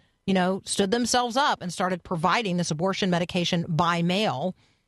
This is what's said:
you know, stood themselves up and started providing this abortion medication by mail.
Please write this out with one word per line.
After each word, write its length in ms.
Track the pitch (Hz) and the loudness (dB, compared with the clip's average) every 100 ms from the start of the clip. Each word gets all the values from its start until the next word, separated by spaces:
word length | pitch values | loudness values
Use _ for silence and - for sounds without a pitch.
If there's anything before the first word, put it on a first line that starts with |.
| _ _ - | _ _ -2
you 80 | |
know, 280 | 190 180 190 | 0 2 -2
stood 260 | - - 202 | -4 0 0
themselves 460 | 233 247 247 247 233 | 0 0 0 0 0
up 240 | 294 220 | 0 0
and 100 | 175 | -4
started 300 | - 185 180 | -4 -2 -2
providing 540 | - 175 175 208 208 175 | -4 -2 2 2 0 0
this 140 | 170 | 0
abortion 400 | 151 190 185 196 | 0 0 0 2
medication 560 | 170 175 190 170 175 170 | 2 0 -2 0 0 0
by 340 | 156 170 170 | 0 2 2
mail. 520 | 170 185 214 127 175 - _ _ | 2 2 0 -2 -4 -6 _ _